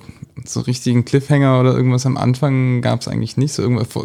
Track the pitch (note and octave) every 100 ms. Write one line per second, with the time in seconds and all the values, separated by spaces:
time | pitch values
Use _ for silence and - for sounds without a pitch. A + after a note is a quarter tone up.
0 | - - - - - B2+ B2 B2 B2+ A#2+
1 | A#2+ C#3 C3+ C#3+ C#3 C3 B2+ B2+ B2+ B2
2 | C3 - B2 B2 D3 C3 B2+ B2 A#2 A#2+
3 | - A#2 A2+ - C#3+ - A2 A#2+ A#2+ -